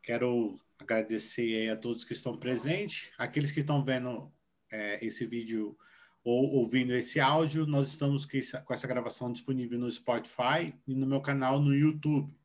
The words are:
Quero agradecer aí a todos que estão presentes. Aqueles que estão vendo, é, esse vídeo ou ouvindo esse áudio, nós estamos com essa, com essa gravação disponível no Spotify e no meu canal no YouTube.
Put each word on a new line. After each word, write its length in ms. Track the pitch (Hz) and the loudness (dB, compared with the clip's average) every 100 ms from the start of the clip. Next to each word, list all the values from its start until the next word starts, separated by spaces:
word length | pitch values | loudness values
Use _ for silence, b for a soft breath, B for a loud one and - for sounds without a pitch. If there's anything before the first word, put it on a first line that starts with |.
Quero 520 | - 117 123 120 110 92 _ _ | -4 0 2 2 0 -4 _ _
agradecer 760 | - 110 110 110 - - 117 110 | 0 0 0 -2 -2 -2 0 0
aí 120 | 113 | 0
a 80 | 110 | -2
todos 280 | 120 117 | -4 -6
que 80 | - | -6
estão 260 | 117 127 117 | -6 -6 -6
presentes. 720 | 123 120 131 185 208 - - - | -4 -2 0 -2 -2 -6 -10 -6
Aqueles 320 | 120 147 143 | -2 0 0
que 80 | - | 0
estão 260 | 147 143 | 2 2
vendo, 480 | 131 127 127 117 - _ _ _ _ | 2 0 -2 -8 -12 _ _ _ _
é, 340 | 107 104 104 | -6 -4 -4
esse 220 | 113 - 113 | -4 -4 -4
vídeo 500 | 117 110 113 107 - b b b b | -4 -4 -4 -4 -8 b b b b
ou 300 | 120 120 139 | 0 4 4
ouvindo 420 | 135 117 127 123 | 4 4 2 2
esse 240 | 123 120 156 | 0 0 2
áudio, 480 | 135 156 160 156 151 | 4 4 2 0 2
nós 220 | 143 139 | 2 0
estamos 360 | - 143 139 | 0 0 0
com 120 | - 135 | 0 -4
essa, 240 | 127 127 | -4 -8
com 120 | - | -6
essa 140 | 120 123 | -6 -2
gravação 460 | 123 120 - 123 | -4 -4 -6 -6
disponível 480 | 120 - 131 117 120 | -6 -4 -2 -2 -2
no 100 | 123 | -4
Spotify 840 | 113 - 117 - - 123 156 165 - - | -4 -2 -2 -2 -2 2 2 -2 -8 -6
e 80 | |
no 100 | 131 | -2
meu 160 | 135 139 | 0 0
canal 400 | 139 139 131 139 | 0 0 2 4
no 140 | 143 | 4
YouTube. 580 | 139 151 156 156 147 143 - | 6 4 4 2 2 0 -12